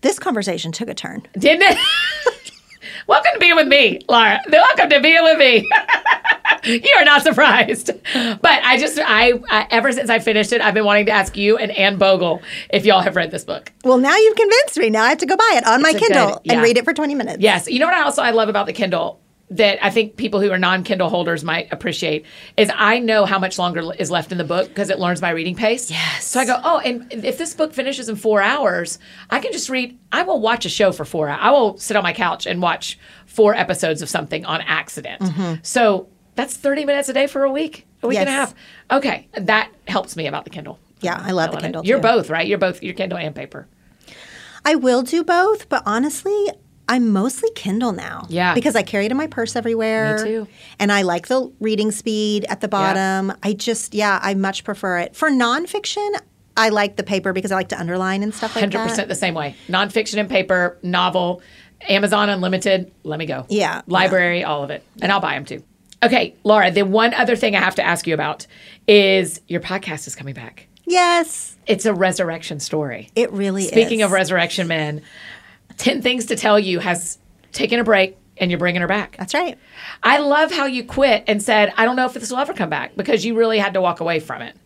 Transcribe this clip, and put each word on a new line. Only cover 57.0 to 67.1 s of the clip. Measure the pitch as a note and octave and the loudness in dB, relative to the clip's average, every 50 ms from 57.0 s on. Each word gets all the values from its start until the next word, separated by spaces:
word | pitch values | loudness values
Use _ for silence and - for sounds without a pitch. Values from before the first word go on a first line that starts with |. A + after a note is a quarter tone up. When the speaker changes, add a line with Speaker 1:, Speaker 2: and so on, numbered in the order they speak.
| G3+ | -6
Speaker 1:
paper | - G3+ F#3+ F3+ G3 F#3 | -4 -4 -4 -2 -2 -4
because | F#3+ F#3 G3+ | -4 -4 -2
I | F#3+ | -4
like | F#3 F#3 F#3 | -4 -4 -4
to | - - | -8 -8
underline | F3+ E3 F3 F#3 F#3 F#3 F#3+ G3 G3+ | -6 -6 -4 -4 -2 -2 -2 -4 -4
and | G#3+ G#3 | -6 -6
stuff | - - A3 - | -6 -8 -6 -4
like | A3+ G#3+ G3+ | -2 -2 -2
that. | - A3 | -2 -4
Speaker 2:
Hundred | A3+ A3+ | -4 -4
percent | A3+ A3+ - - | -4 -4 -4 -6
the | - | -6
same | - - F3+ E3 | -4 -4 -4 -4
way. | D#3+ D3 C#3+ C3 - - - | -4 -8 -8 -10 -14 -12 -4
Nonfiction | F3+ F#3 G3+ G3+ G3 A3+ G#3+ - - G#3 | -2 -2 -2 0 -2 -4 -4 -2 -4 -4
and | G#3 G3 | -4 0
paper, | B3+ F#3+ F#3 F#3 F#3+ F3+ F3+ F3 F3 _ - | 0 -2 0 0 0 0 0 -2 -4 _ -8
novel, | F3+ F3+ F3+ F3+ F3+ D#3+ F#3 F3 F3 F3+ F3 - - - - - _ _ _ - - | -4 -2 0 0 0 0 0 -2 -2 -4 -6 -10 -20 -20 -20 -20 _ _ _ -4 -2
Amazon | G3+ G3 G3+ G3+ G#3 G#3 G#3+ G#3 | 0 0 2 2 2 2 0 0
Unlimited, | G3+ F#3+ F3+ F#3 F#3 F#3 F#3 G#3 F#3+ F#3+ F#3 - _ _ _ | 0 -2 -2 -2 -2 -2 0 0 0 0 0 -6 _ _ _
let | D#3 D3+ D#3 | -10 -8 -8
me | E3 | -8
go. | D3 C3 C3 B2+ - | -8 -8 -10 -8 -4
Speaker 1:
Yeah. | G3+ G#3 G3 D3+ D#3+ - - - | -2 -2 0 -2 -2 -6 -8 -2
Speaker 2:
Library, | F3 F#3 F#3 F#3+ F#3 F#3 F3 F3 F3 F3 | 0 2 2 2 2 2 0 0 0 -2
Speaker 1:
Yeah. | - - | -2 -4
Speaker 2:
all | D3+ C#3+ C#3 | -4 -6 -6
of | C#3 | -8
it. | D#3 - _ _ _ A3 | -10 -12 _ _ _ -8
And | - F3+ | -4 -2
I'll | G3 G3 | -2 -2
buy | F3+ D#3 C#3+ | -2 -4 -6
'em | C3+ C#3+ | -6 -8
too. | - - D#3 - _ _ _ _ _ - _ | -12 -14 -16 -16 _ _ _ _ _ -6 _
Okay, | - - - - - - - _ _ | 0 2 2 2 0 -2 -8 _ _
Laura, | G#3 G#3+ G#3+ F#3+ F#3 | 2 4 4 4 2
the | F3 G3+ G3+ | 2 2 0
one | F#3+ F#3+ A3 A3 A#3 | 2 2 2 2 2